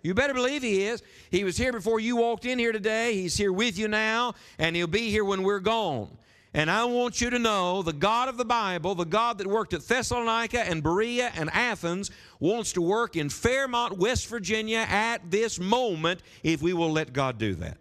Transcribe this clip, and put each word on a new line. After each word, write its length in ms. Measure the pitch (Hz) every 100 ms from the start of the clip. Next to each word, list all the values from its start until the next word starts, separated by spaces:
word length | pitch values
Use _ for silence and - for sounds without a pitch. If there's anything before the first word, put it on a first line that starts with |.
You 100 | 156
better 200 | 190 277
believe 280 | 262 247 285
he 220 | 254 190
is. 180 | 202 233 - - -
He 120 | 185
was 140 | 196 175
here 160 | 254
before 260 | 233 180 226
you 160 | 226 240
walked 300 | 233 220 240
in 140 | 254
here 120 | 233
today. 440 | 220 202 220 233 208
He's 200 | 180 -
here 160 | 202
with 260 | 185 240 180
you 100 | 214
now, 480 | 214 220 226 247 - - -
and 180 | 160 170
he'll 120 | 175
be 220 | 196 233
here 160 | 214 202
when 180 | 196
we're 160 | 190 202
gone. 580 | 190 226 196 131 101 - - - _
And 180 | 151 156
I 140 | 202 240
want 340 | 240 247 -
you 100 | 240
to 100 | 247
know 420 | 233 208 180 190
the 120 | 170
God 360 | 147 196 226 254
of 80 | 240
the 80 | 240
Bible, 500 | 240 202 180 165 185
the 100 | 170
God 320 | 208 233 214
that 100 | 190
worked 260 | 214 208
at 120 | 170 -
Thessalonica 760 | 240 220 240 233 226 226 240
and 200 | 185 160
Berea 500 | 151 180 226 240 247 160
and 140 | 156
Athens, 580 | 165 240 196 170 180 202 - - -
wants 340 | 147 233 214
to 80 | 180
work 340 | 170 214 233 165
in 140 | 147
Fairmont, 680 | - 233 262 269 240 240 190
West 300 | 202 240 -
Virginia 580 | 233 175 220 220 226 226
at 420 | 202 226 233 170
this 300 | 196 226 175
moment 640 | 185 233 247 160 160 180 - -
if 180 | 160 160
we 120 | 160
will 180 | 175 165
let 220 | 156 156
God 240 | 127 135 117
do 160 | 107 87
that. 220 | 82 -